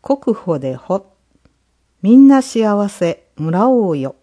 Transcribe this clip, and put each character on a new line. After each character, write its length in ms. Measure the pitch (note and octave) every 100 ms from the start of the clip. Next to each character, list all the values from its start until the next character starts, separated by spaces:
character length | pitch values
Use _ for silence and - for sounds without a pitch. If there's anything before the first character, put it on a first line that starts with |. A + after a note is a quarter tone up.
国 340 | - C#4 -
保 240 | A3 - D#3
で 160 | C3
ほ、 380 | B2+ - F#3 F#3+ _ _ _ _ _ _ _ _ _
み 160 | F#3+ B3
ん 120 | C4+
な 120 | C4+
幸 480 | C4 A3+ A3 G3+ G3+
せ 380 | - E3+ E3 _ _
も 140 | D#3
ら 180 | F3 A#3
お 220 | B3+ G3+
う 80 | D3+
よ。 180 | C3 -